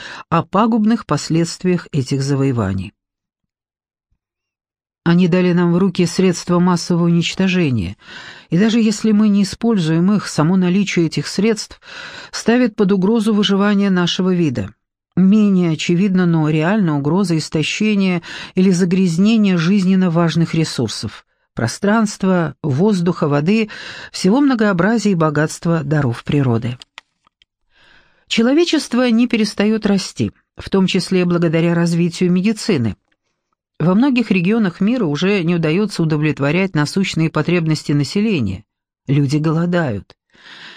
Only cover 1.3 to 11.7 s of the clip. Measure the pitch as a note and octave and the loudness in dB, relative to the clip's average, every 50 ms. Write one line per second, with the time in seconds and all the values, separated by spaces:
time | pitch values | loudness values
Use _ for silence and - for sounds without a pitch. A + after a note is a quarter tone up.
1.3 | D#3+ E3 E3+ E3 - - - F#3 F3+ E3+ - - - D3 B2+ - C#3+ C3+ C#3 C#3 | -2 0 0 -2 -4 -4 -2 -2 -2 -2 -2 -4 -4 -4 -4 -2 -2 -4 -2 -2
2.3 | C#3+ C3+ C#3 C#3 C3 A#2+ G#2+ F#2+ G2 F#2+ F#2 - - _ _ _ _ _ _ _ | -2 0 0 0 0 0 -2 -2 -2 -4 -6 -10 -14 _ _ _ _ _ _ _
3.3 | _ _ _ _ _ _ _ _ _ _ _ _ _ _ _ _ _ _ _ _ | _ _ _ _ _ _ _ _ _ _ _ _ _ _ _ _ _ _ _ _
4.3 | _ _ _ _ _ _ _ _ _ _ _ _ _ _ - F3 E3+ F3 F#3 F3 | _ _ _ _ _ _ _ _ _ _ _ _ _ _ -2 0 2 2 2 2
5.3 | F3 F#3 F3+ F3+ E3+ F3 F3 F3 E3+ F3 G3 G3 - - F3+ E3 - - F#3 F#3+ | 2 2 2 2 2 2 2 2 2 2 2 0 0 0 -2 -2 0 0 2 2
6.3 | E3+ - - - F3 F3 F3+ F3+ F3+ E3 - - F3+ E3+ F3 E3+ E3+ E3+ E3 - | 0 0 -2 -2 0 2 2 2 2 0 0 -2 0 0 2 2 2 2 0 -2
7.3 | - - F#3+ F#3+ F3+ F#3 E3+ C#3+ B2+ A2 F2 E2+ G2+ - _ - - - - - | -2 -2 -2 0 0 0 0 0 0 -2 -4 -4 -8 -12 _ -20 -20 -20 -20 -20
8.3 | - - - - - E3+ G#3 A3+ G#3 A#3+ A3 A3 G#3+ - - A3 G#3+ G#3 G#3+ G#3+ | -20 -20 -10 -4 0 2 2 2 2 2 2 0 0 0 0 2 2 4 4 4
9.3 | G3+ G3+ G3+ - - - - A3+ A#3 G3 E3 D#3 D#3+ E3 F3 F#3+ G#3 F#3+ - - | 4 2 2 0 -2 -2 -2 0 0 2 2 2 2 2 2 2 2 0 -2 -4
10.3 | - - D3+ D#3+ F#3+ F#3+ F3+ F3+ F3+ G3+ G3+ G3 - F3 E3+ D3+ - D3 D3 - | -2 0 0 2 2 2 2 2 2 0 0 0 0 0 0 0 -2 -4 -8 -6
11.3 | - - F#3+ A3+ A3 G#3+ - - | -4 -2 0 0 0 -2 -4 -12